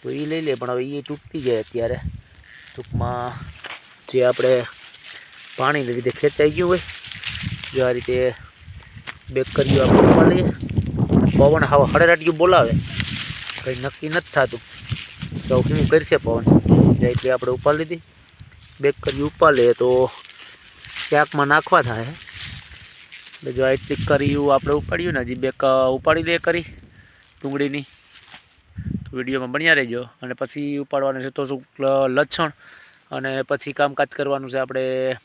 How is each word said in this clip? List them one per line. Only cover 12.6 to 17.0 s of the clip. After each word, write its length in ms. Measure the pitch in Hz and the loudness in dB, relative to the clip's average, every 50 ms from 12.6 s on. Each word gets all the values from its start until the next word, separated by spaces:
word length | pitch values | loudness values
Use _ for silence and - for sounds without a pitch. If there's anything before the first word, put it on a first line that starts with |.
| 123 113 - - - - - - - - - - - - - - - - - - - | 4 4 0 -2 -2 -4 -6 -6 -6 -6 -6 -8 -10 -10 -12 -12 -12 -14 -14 -8 -8
કંઈ 180 | 131 127 123 127 | -8 -8 -6 -8
નક્કી 260 | 139 - - - 156 | -10 -8 -8 -8 -4
નથી 220 | 156 175 - - - | -4 -4 -4 0 0
થતું 280 | 147 131 117 117 113 - - - - - - - - - - - - - - - - - | 0 0 0 -2 -12 -14 -18 -20 -18 -12 -10 -10 -10 -12 -18 -14 -14 -12 -10 -10 -10 -4
તો 140 | - 127 127 | 0 0 2
શું 260 | - - 151 151 - | 2 2 2 2 2
કરશે 300 | - 156 160 156 - 160 | 4 4 2 4 2 -2
પવન. 260 | 151 - 113 117 120 113 107 - - - - - - - - - | 0 0 -2 -2 0 4 4 4 4 6 6 6 8 8 6 6
જે 140 | - | 4